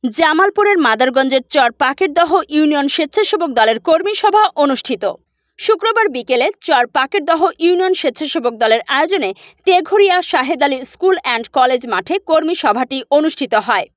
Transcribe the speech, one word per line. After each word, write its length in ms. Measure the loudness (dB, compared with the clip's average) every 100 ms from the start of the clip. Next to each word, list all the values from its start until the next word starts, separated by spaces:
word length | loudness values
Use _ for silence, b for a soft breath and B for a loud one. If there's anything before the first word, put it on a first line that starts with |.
জামালপুরের 720 | -6 0 0 2 0 2 0 2
মাদারগঞ্জের 640 | 2 2 2 2 0 0 0
চর 160 | 0 0 0
পাকেরদহ 500 | -2 0 -2 0 2 0 0
ইউনিয়ন 380 | 0 2 0 -2
স্বেচ্ছাসেবক 640 | -2 -2 -2 -2 -2 -2
দলের 240 | 2 2 0
কর্মী 340 | 0 0 0 0
সভা 280 | 2 2 2 2
অনুষ্ঠিত। 480 | 0 0 -4 -4 -4 -6 _ _ _ _
শুক্রবার 460 | -2 0 0 0 0
বিকেলে 380 | -2 -2 0 0 -4
চর 220 | -2 0 0
পাকেরদহ 480 | -2 -2 -2 0 0 0 0
ইউনিয়ন 340 | 0 2 0
স্বেচ্ছাসেবক 600 | 0 -2 -4 -6 -4 -4 0
দলের 240 | 2 2 0
আয়োজনে 420 | -2 0 -2 -4 -8 B B
তেঘরিয়া 540 | 2 2 2 2 4 2
শাহেদ 400 | 0 -2 -2 0
আলী 140 | 0 -2 -8
স্কুল 300 | -2 0 0
অ্যান্ড 220 | -2 -4 -2
কলেজ 280 | 0 2 0 -2
মাঠে 280 | -6 -4 -6 0
কর্মী 280 | 0 0 -2
সভাটি 420 | -2 -2 -2 -6 0
অনুষ্ঠিত 420 | 0 0 -4 -2 -2 0
হয়। 200 | -4 -4